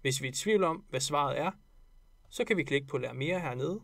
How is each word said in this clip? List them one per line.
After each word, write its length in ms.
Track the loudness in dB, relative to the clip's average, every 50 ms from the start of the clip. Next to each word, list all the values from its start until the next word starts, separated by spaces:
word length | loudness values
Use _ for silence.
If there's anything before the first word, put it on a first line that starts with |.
Hvis 220 | 0 -2 -2 -2 -4
vi 40 |
er 40 | -4
i 40 | -6
tvivl 300 | -4 0 2 4 4 4
om, 200 | 4 2 -2 -6 -6
hvad 100 | -4 -2
svaret 380 | -2 0 0 2 2 2 0 0
er, 120 | -2 -2 -4 -6 -18 _ -20 -20 -20 -20 -20 -20 -20 -20 -20 _ _ -20
så 160 | -4 -4 2
kan 120 | 2 2
vi 60 | 2 2
klikke 240 | 2 0 0 0
på 120 | 0 -4 -4
Lær 140 | -4 -2 -4
mere 280 | -4 -2 0 0 0
hernede 400 | -2 -4 -4 -2 -2 -2 -2 -4